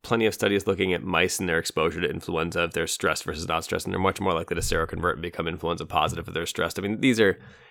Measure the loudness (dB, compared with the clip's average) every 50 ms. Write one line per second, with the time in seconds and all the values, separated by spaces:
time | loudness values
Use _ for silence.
0 | -4 0 2 4 4 2 2 2 2 4 4 2 2 2 0 2 2 2 0 0
1 | 0 0 2 2 2 2 2 0 0 0 0 0 0 0 0 0 0 0 0 0
2 | -2 -2 -2 -4 -6 -4 -2 -2 0 0 0 0 -2 0 0 -2 -2 -2 -2 0
3 | 0 0 0 0 -4 -6 -6 -6 -4 -2 -2 -2 -2 -2 -4 -4 -4 -2 -2 0
4 | 2 0 0 0 0 0 0 0 0 -2 -4 -2 0 0 2 0 0 -2 -2 -2
5 | -2 -2 -2 -2 -4 -8 -6 -4 -4 -4 -4 -2 -2 -2 -2 -2 -4 -2 0 2
6 | 2 2 0 -4 -8 -6 -4 -4 -4 -4 -2 -2 -2 -2 -2 -4 -4 -4 -2 2
7 | 2 4 6 6 6 4 4 2 -4 -20 -20 -20 -20 -20